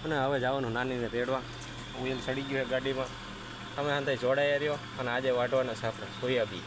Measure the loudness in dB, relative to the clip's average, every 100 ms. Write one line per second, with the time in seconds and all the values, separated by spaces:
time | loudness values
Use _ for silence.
0 | 0 2 2 2 2 2 2 0 0 0
1 | 0 0 0 0 -2 -10 -10 -10 -10 -4
2 | -2 -2 -2 -2 0 0 2 2 2 -2
3 | -2 -6 -12 -12 -12 -12 -10 -2 0 2
4 | 2 2 4 4 4 4 2 -2 -4 -4
5 | 0 2 2 2 4 2 2 0 -4 -4
6 | -10 -4 0 2 2 -2